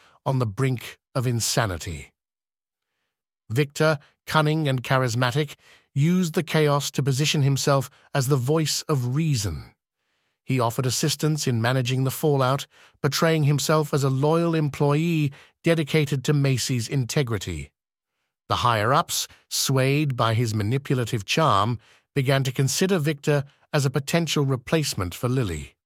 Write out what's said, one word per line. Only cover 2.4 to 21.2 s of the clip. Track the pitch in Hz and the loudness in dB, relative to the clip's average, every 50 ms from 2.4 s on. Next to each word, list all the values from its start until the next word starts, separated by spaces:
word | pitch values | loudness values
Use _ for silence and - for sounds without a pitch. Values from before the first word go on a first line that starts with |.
| _ _ _ _ _ _ _ _ _ _ _ _ _ _ _ _ _ _ _ _ _ - | _ _ _ _ _ _ _ _ _ _ _ _ _ _ _ _ _ _ _ _ _ -4
Victor, | 110 139 147 143 - - 156 156 151 - - _ _ _ - | -2 -2 -2 0 0 0 2 2 2 0 -4 _ _ _ -6
cunning | - - 156 151 151 156 160 156 135 | 0 2 2 2 2 2 0 0 0
and | 131 123 | -2 -2
charismatic, | 117 - 135 131 131 123 110 123 127 123 120 147 151 147 - _ _ - - _ _ _ | 0 0 0 0 0 0 0 0 0 0 0 -2 -4 -4 -6 _ _ -20 -20 _ _ _
used | - 139 143 170 180 185 185 156 156 | -2 0 2 4 4 2 2 0 0
the | 185 | -2
chaos | 151 - - 160 151 147 143 143 139 - | -2 0 2 2 4 4 2 0 -2 -4
to | - - | -4 -2
position | 131 139 131 131 151 147 - 151 | 0 0 0 0 0 0 2 2
himself | 135 139 139 135 - 151 139 135 123 - _ _ _ _ - | 2 2 2 2 2 2 2 2 0 -4 _ _ _ _ -4
as | 143 123 131 | -2 0 2
the | 147 | 0
voice | 131 120 135 156 165 156 147 - - | 0 2 0 0 0 0 -2 -4 -4
of | - - 156 135 120 123 131 | -2 -2 -2 -2 0 -2 -2
reason. | 156 165 156 139 110 101 92 78 67 58 - _ _ _ _ _ _ _ _ _ _ _ _ _ _ _ | 0 0 0 0 0 -2 -4 -6 -8 -12 -16 _ _ _ _ _ _ _ _ _ _ _ _ _ _ _
He | - 131 127 | -2 0 2
offered | 117 117 - - 127 | 0 0 0 -2 -2
assistance | 127 113 - 160 147 - - 156 151 156 147 - | -2 0 0 0 -2 -2 0 0 -2 0 0 -2
in | 139 120 113 | -2 0 0
managing | 113 120 131 131 123 120 131 127 135 | 0 0 0 0 0 -2 -2 0 -2
the | 131 | -2
fallout, | - - - 151 143 135 131 127 139 139 - - _ - - - _ _ | -2 0 0 2 2 2 2 2 0 -2 -4 -10 _ -20 -20 -20 _ _
portraying | - 139 - - 170 160 160 160 147 | -4 -2 0 2 2 2 2 2 2
himself | 143 151 135 - - 156 156 151 151 160 | 2 2 2 2 2 2 2 2 0 0
as | 139 135 | 0 0
a | 135 | 0
loyal | 131 131 143 151 165 170 170 170 160 | 0 2 2 2 2 2 2 2 0
employee | 160 151 143 - - 147 143 147 151 165 170 165 156 147 139 - - - _ _ _ | 0 0 -2 0 0 0 2 2 2 2 0 0 0 0 -2 -4 -8 -20 _ _ _
dedicated | - 165 165 160 151 - - 156 147 - 147 131 - | 0 2 2 2 2 0 2 2 2 2 -2 -2 0
to | - 147 | 2 2
Macy's | 143 139 135 131 117 - - 131 120 110 | 2 2 2 0 0 0 -2 -2 -2 -2
integrity. | - 147 139 123 113 - 156 135 117 113 95 - 95 85 76 69 - _ _ _ _ _ _ _ _ _ _ _ _ _ _ _ - | -2 -2 -2 -2 -2 0 -2 0 0 -2 -4 -4 -6 -8 -8 -8 -12 _ _ _ _ _ _ _ _ _ _ _ _ _ _ _ -4
The | 104 | -2
higher-ups, | - - 120 117 107 104 120 143 165 175 - - - - - - _ _ - | 0 2 2 2 2 2 2 2 2 0 0 -4 -6 -6 -8 -12 _ _ -8
swayed | - - - - 135 131 131 135 139 151 156 143 127 | -6 -4 -2 0 2 2 2 2 2 0 0 0 0
by | 117 113 113 110 | 0 0 2 2
his | 113 123 110 107 | 0 0 0 -2
manipulative | 107 101 104 131 139 - - 143 127 117 - 127 110 | -2 -2 0 -2 -2 -2 -2 -2 -2 -2 -2 -4 -6